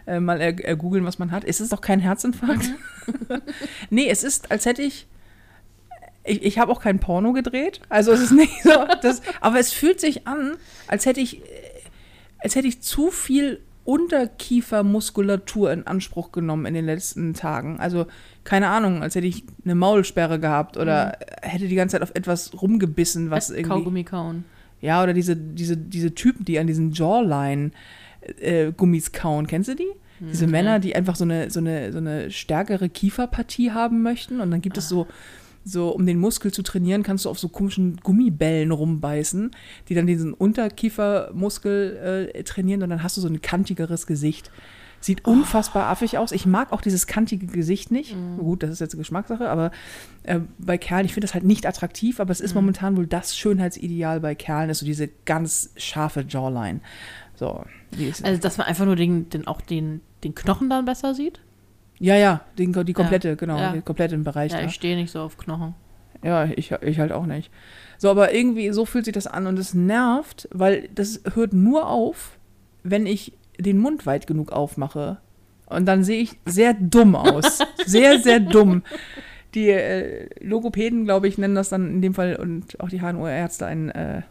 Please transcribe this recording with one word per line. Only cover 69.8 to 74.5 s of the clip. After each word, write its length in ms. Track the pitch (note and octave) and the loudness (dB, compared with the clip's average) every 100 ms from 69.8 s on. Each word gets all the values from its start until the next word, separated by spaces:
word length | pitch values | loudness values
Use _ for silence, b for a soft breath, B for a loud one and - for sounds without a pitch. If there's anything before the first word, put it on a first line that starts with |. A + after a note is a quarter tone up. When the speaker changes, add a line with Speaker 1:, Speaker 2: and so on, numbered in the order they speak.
| F3+ A3+ B3 B3+ D#4 - - | 2 2 2 0 -2 -14 -10
Speaker 1:
weil 380 | F#3 F#3+ G3 - | 0 2 2 -2
das 280 | - G3+ A3 G3 | -6 -6 -6 -4
hört 200 | A3+ A3+ | -2 2
nur 340 | F#3 G#3 D4+ - | 4 4 4 2
auf, 500 | A#3+ A#3 - - - - _ _ _ | 0 -2 -4 -14 -20 -20 _ _ _
wenn 220 | F3+ G#3 A3 | -2 0 0
ich 260 | G#3 - - _ - | -2 -6 -20 _ -4
den 200 | F#3+ G3 | 2 2
Mund 280 | B3+ D#4 C#3+ | 2 0 -2
weit 200 | C#3+ - | -2 -2
genug 240 | D#3 D3+ | -4 -4